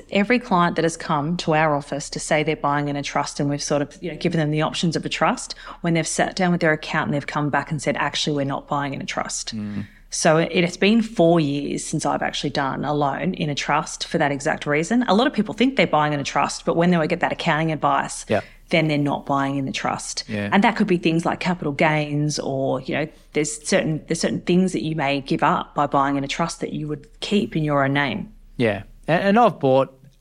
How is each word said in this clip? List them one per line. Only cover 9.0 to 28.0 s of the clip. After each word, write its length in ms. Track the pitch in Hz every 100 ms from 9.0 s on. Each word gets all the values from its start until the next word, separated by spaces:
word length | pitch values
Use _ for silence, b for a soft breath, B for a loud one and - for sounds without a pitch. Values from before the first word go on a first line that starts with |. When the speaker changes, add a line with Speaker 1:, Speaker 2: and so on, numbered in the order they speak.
Speaker 1:
a 40 | -
trust." 500 | - - - - 113
Speaker 2:
Mm. 300 | 104 101 104 B B
Speaker 1:
So 280 | - 180 156
it, 120 | 165
it's 240 | 185 170 -
been 260 | 196 226
four 380 | 214 - 165 170
years 460 | 143 143 143 151 -
since 200 | 156 147
I've 160 | 139
actually 280 | 147 - 151
done 340 | 147 135 139
a 100 | 143
loan 420 | 147 143 143 160 180
in 140 | 160
a 60 | 143
trust 500 | - 143 - - -
for 120 | 170
that 160 | 147
exact 320 | 139 156 - -
reason. 380 | 147 170 240
A 100 | 240
lot 140 | 190 277
of 60 |
people 200 | - 202
think 240 | - 254 262
they're 100 | 170
buying 240 | 151 151
in 80 | 143
a 60 | 139
trust, 400 | 143 143 - -
but 100 | 160
when 160 | 170
they 160 | 175 151
get 140 | 185
that 100 | 135
accounting 400 | - - 151 160
advice, 540 | 151 143 139 - - -
Speaker 2:
Yeah. 140 | 104 B B -
Speaker 1:
then 180 | 170 160
they're 80 | 147
not 280 | 143 147 -
buying 300 | 139 139 139
in 80 |
the 80 | 135
trust. 540 | - - 101 - - -
Speaker 2:
Yeah. 220 | 107 104
Speaker 1:
And 100 | 196 220
that 100 | -
could 120 | 208
be 100 | 180
things 280 | 170 165 170
like 140 | 98
capital 320 | 185 180 156
gains 640 | 139 165 151 151 147 151 147
or, 420 | - 135 135 131
you 140 | - 131
know, 120 | 156 - -
there's 340 | 147 151 - -
certain, 380 | 190 160 156 -
there's 120 | 165
certain 220 | - 165
things 320 | - 175 185
that 100 | 175
you 140 | 156 156
may 240 | 139 143
give 220 | 131 160
up 300 | 147 175 -
by 140 | - 143
buying 300 | 143 139 143
in 80 | 139
a 20 |
trust 320 | - 165 -
that 140 | -
you 160 | 147 151
would 180 | 147 - -
keep 340 | - 208 208 165
in 80 |
your 220 | 151 143 135
own 80 |
name. 400 | 139